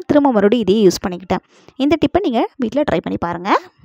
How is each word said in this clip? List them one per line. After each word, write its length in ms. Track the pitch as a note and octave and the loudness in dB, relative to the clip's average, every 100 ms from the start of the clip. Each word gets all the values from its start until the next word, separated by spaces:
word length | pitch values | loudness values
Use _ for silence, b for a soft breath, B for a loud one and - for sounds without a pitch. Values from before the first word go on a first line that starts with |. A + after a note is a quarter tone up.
| - | 0
திரும்ப 260 | D4 C#4+ | 2 2
மறுபடியும் 360 | A3 G3+ A#3+ F#3 | 2 2 2 2
இதையே 200 | A3 G3 | 4 4
யூஸ் 200 | - G3 | 2 -4
பண்ணிக்கிட்டேன். 360 | F3+ F#3 F#3 - b b b | -8 -6 -6 -8 b b b
இந்த 200 | C#4 D#4 | 0 0
டிப்பை 220 | - F4 | 0 0
நீங்க 280 | F#4+ A#3 F4 - | -2 -2 -2 -4
வீட்ல 260 | A3+ C4+ | -4 -2
ட்ரை 160 | D4 E3 | -2 -4
பண்ணி 160 | F3+ F#3+ | -4 -6
பாருங்க. 420 | E3+ F3 F#3 D4 - _ | -6 -6 -2 -2 -4 _